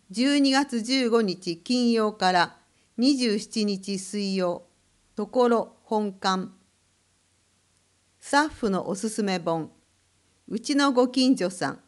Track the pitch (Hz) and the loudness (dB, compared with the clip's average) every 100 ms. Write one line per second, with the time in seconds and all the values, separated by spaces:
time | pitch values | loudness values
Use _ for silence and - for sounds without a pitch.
0 | _ 190 269 285 277 269 277 233 226 269 | _ -2 2 4 4 2 0 -4 -2 0
1 | 233 233 202 175 175 165 - 247 240 226 | 2 2 0 -4 -6 -8 -2 2 2 2
2 | 214 214 185 180 160 - _ _ _ - | 0 0 2 2 0 -4 _ _ _ 0
3 | 262 269 240 208 208 226 208 190 196 190 | 0 2 0 -2 -4 -4 -2 -4 -6 -8
4 | 190 208 196 190 180 175 - _ _ _ | -6 -6 -4 -2 -2 -4 -12 _ _ _
5 | _ - 208 262 240 233 - - _ 214 | _ -10 -4 2 2 2 -2 -12 _ -4
6 | 208 190 190 190 180 - _ _ _ _ | -4 -4 -2 -2 -4 -14 _ _ _ _
7 | _ _ _ _ _ _ _ _ _ _ | _ _ _ _ _ _ _ _ _ _
8 | _ _ - 277 302 - 226 185 - 190 | _ _ -2 0 0 -2 -2 -2 -4 -6
9 | 220 220 202 180 165 165 151 _ _ _ | -4 -4 -2 -2 -2 -4 -6 _ _ _
10 | _ _ _ _ - 202 - 285 285 247 | _ _ _ _ -10 -8 -2 2 2 4
11 | 254 262 254 262 180 190 139 135 | 2 2 2 2 0 -2 -6 -6